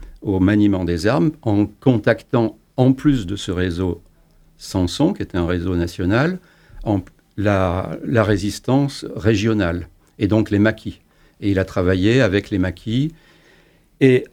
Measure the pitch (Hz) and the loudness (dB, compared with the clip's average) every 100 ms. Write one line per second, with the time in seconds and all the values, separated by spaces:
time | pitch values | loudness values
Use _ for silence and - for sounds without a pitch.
0 | - - - 95 92 107 104 95 85 85 | -20 -10 -4 2 2 4 4 2 -2 -2
1 | 98 147 165 - 110 104 101 - 135 117 | 0 0 0 -2 -2 0 0 0 2 2
2 | 123 113 - 123 110 - _ - 127 131 | 2 0 0 0 0 -4 _ 0 2 2
3 | 151 131 90 98 - 90 92 85 92 87 | 2 0 -2 -8 -6 -4 -2 -2 -4 -6
4 | - _ _ _ _ _ - 98 87 - | -10 _ _ _ _ _ -6 -2 -2 0
5 | 156 202 98 90 85 90 90 90 82 - | -2 -2 -6 -4 -2 -2 -2 -2 -4 -4
6 | 90 113 160 185 _ _ _ - - 101 | 0 0 0 -4 _ _ _ -10 -4 -4
7 | 90 _ _ - 101 98 92 90 - - | -4 _ _ -4 0 0 0 -2 -6 -8
8 | - 120 104 101 104 - - 135 143 - | -4 0 2 0 -2 -6 0 0 0 -6
9 | - - 107 107 113 107 87 87 82 _ | -12 -4 0 2 0 0 0 -4 -8 _
10 | _ - 101 113 107 101 107 110 104 - | _ -4 0 0 2 2 2 0 -8 -16
11 | _ _ _ - 104 95 92 - 90 92 | _ _ _ -8 -2 0 -2 0 0 2
12 | 101 123 113 98 - 101 92 87 - 117 | 2 2 2 0 -2 -2 -2 -4 -4 -2
13 | 151 - _ _ _ _ _ _ _ - | -4 -6 _ _ _ _ _ _ _ 2
14 | 135 127 - | 4 4 0